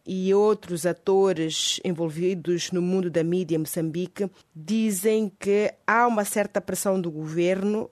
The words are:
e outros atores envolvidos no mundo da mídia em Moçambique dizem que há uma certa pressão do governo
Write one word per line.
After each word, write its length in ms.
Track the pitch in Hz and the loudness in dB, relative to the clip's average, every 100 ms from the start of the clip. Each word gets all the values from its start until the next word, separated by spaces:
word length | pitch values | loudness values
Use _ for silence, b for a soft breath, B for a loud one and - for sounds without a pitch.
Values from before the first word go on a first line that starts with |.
| - | -8
e 260 | 185 190 | -2 2
outros 540 | 196 208 208 - 170 175 | 4 4 2 -2 -4 -2
atores 960 | 165 - 190 196 165 160 156 - - | -2 2 4 4 2 -2 -2 -2 -2
envolvidos 880 | 190 165 165 151 180 190 160 175 - | -4 -2 -4 -2 -2 -2 -2 -2 -2
no 120 | 180 | -2
mundo 260 | 180 190 180 | 0 0 0
da 140 | 165 | 0
mídia 320 | 165 180 170 160 | 0 0 0 -2
em 40 | |
Moçambique 720 | 151 175 160 160 180 - 196 b _ 160 | -2 -4 -4 -4 -6 -4 -6 b _ -14
dizem 720 | 156 220 220 185 214 220 208 - | -4 0 0 0 0 2 0 -4
que 340 | 196 202 208 - - | 0 2 2 -2 0
há 180 | 220 240 | 4 4
uma 180 | 220 | 2
certa 380 | 202 214 202 202 | 0 0 0 -2
pressão 400 | 190 185 208 190 | -4 -4 0 0
do 80 | 170 | -2
governo 800 | 151 156 160 175 190 202 214 - | -4 -4 0 2 2 0 -2 -4